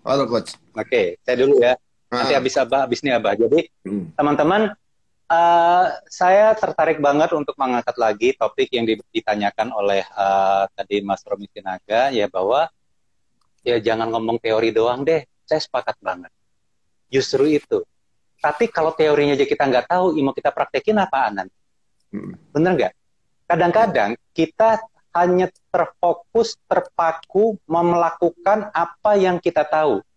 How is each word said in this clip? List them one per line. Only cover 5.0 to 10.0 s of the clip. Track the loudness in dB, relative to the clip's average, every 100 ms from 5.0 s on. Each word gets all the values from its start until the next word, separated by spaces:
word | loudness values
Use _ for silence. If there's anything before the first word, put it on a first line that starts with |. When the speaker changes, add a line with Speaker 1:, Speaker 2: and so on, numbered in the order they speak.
| _ _ _
Speaker 2:
eh, | 2 4 4 4 4 2 -4 _
saya | -2 4 6 4 2
tertarik | -2 0 -2 2
banget | 2 2 0
untuk | 0 -4 -4
mengangkat | -2 -2 -4
lagi | -2 -2 0 -2
topik | 0 -4 -2 -4
yang | -2 -2
di-, | -4 -4
ditanyakan | -8 -4 -2 -2 -4 -6
oleh, | -2 -2 -2